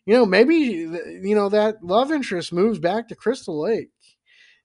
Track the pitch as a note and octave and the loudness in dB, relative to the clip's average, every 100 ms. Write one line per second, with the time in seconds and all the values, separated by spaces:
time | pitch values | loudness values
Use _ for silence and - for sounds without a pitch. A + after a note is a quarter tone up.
0 | - A#3+ G#3+ F#3 C4 E4 C4 E3+ E3 E3+ | 2 4 6 6 4 4 0 -2 -6 -10
1 | - F3+ F#3+ G#3 G3+ G#3 G#3+ A3 F3 G#3 | -12 -8 -2 0 2 2 0 -2 0 0
2 | C4+ D#4 - F3+ - E3+ A3 F#3+ E3 G#3+ | 2 -2 -4 -6 -4 0 0 0 -2 -4
3 | A3+ D#3+ G#3+ B3+ - D3+ E3+ A#3 - _ | -6 -6 -6 -6 -8 -6 -4 -4 -6 _
4 | _ _ _ _ _ _ | _ _ _ _ _ _